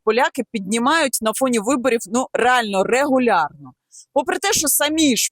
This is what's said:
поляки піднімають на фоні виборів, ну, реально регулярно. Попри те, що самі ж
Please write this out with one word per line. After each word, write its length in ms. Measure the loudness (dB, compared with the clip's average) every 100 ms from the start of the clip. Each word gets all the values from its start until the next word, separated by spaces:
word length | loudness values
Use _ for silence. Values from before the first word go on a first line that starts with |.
поляки 380 | 0 0 0 -2 -8
піднімають 680 | -8 -4 -2 0 2 0 -2
на 100 | -4
фоні 260 | -2 0 0
виборів, 420 | 0 0 0 -2 -2
ну, 200 | -4 -2
реально 520 | 0 2 2 0 0
регулярно. 880 | 0 0 2 2 2 2 0 -6 -20 -20 _ -20 -4
Попри 260 | -2 -2 -2
те, 140 | 0
що 160 | 0 0
самі 480 | 0 0 2 2 2
ж 140 | -2